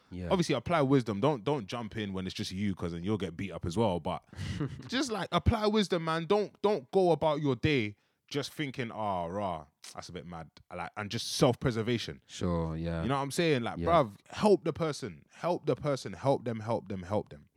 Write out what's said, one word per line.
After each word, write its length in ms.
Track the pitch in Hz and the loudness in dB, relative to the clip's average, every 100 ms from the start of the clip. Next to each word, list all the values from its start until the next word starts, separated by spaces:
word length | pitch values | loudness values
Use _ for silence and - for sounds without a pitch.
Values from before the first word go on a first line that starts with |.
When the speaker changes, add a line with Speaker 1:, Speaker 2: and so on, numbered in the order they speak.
| _ | _
Speaker 1:
Yeah. 200 | 90 87 | -8 0
Speaker 2:
Obviously, 240 | 190 165 135 | 2 2 0
apply 260 | - 170 | 2 2
wisdom. 380 | 135 139 113 101 | 6 4 4 0
Don't, 240 | 135 139 | 2 2
don't 240 | 98 147 95 | -2 -4 -4
jump 280 | 120 110 117 | -8 -6 -6
in 160 | 104 | -4
when 140 | 95 92 | -4 -4
it's 80 | |
just 180 | - 104 | -6 -6
you, 220 | 92 104 | -2 -2
'cause 180 | 90 87 | -2 -4
then 120 | 85 | -4
you'll 160 | 90 107 | -2 -2
get 180 | 92 82 | -2 -6
beat 140 | 98 | -8
up 160 | 82 90 | -6 -4
as 100 | 85 | 2
well. 220 | 113 87 | 2 2
But 240 | 90 85 - - - - | -2 -6 -8 -10 -8 -6
Speaker 1:
<laughs> 300 | 139 - - | -6 -8 -4
Speaker 2:
just, 240 | 254 277 | -2 -2
like, 160 | 214 165 | -2 -2
apply 360 | 170 - 220 214 | 2 4 4 4
wisdom, 380 | 214 190 175 165 | 4 4 0 0
man. 200 | 160 160 | -2 2
Don't, 260 | 208 185 - | 2 2 0
don't 260 | 202 196 127 | 0 0 2
go 220 | 196 180 | 4 6
about 280 | 156 160 151 | 4 4 2
your 160 | 147 123 | 2 2
day 380 | 156 143 107 101 _ _ _ | 4 2 2 -6 _ _ _
just 240 | 143 135 | -6 -4
thinking, 380 | - 143 127 117 | -6 -8 -6 -6
"Oh, 360 | 90 107 92 85 | -4 0 0 0
rah, 380 | 98 98 82 76 _ - | -2 -2 -4 -8 _ -16
that's 160 | - - | -14 -12
a 20 | |
bit 140 | 85 76 | -12 -12
mad." 220 | 85 78 - _ 90 | -12 -14 -18 _ -10
Like, 140 | 85 - | -8 -6
and 140 | 101 | -6
just 220 | 117 - - | -6 -4 4
self-preservation. 840 | 139 123 135 113 110 120 - 69 _ | 4 4 0 0 0 -2 -2 -10 _
Speaker 1:
Sure, 500 | - 90 85 82 80 | -4 0 0 0 -2
yeah. 280 | 82 82 | -4 -2
Speaker 2:
You 60 | 104 | -2
know 60 | 139 | -2
what 60 | |
I'm 80 | 139 | -2
saying? 320 | 131 170 135 | 0 2 2
Like, 160 | 110 85 | 0 -2
Speaker 1:
Yeah. 80 | 85 | 4
Speaker 2:
bruv, 240 | 170 117 101 _ | 4 4 -2 _
help 320 | - 208 185 | 0 4 6
the 100 | 160 | 4
person. 480 | - 160 139 113 76 _ - | -2 -2 -2 -8 -10 _ -6
Help 320 | 165 180 147 | -2 -2 0
the 80 | 127 | 0
person. 380 | 147 135 117 | 0 -2 -2
Help 300 | 95 135 139 | -2 2 2
them, 180 | 120 113 | 0 -6
help 260 | 107 117 - | -2 -2 -2
them, 160 | 98 | -8
help 260 | 90 104 - | -2 -2 -2
them. 160 | 71 71 | -12 -18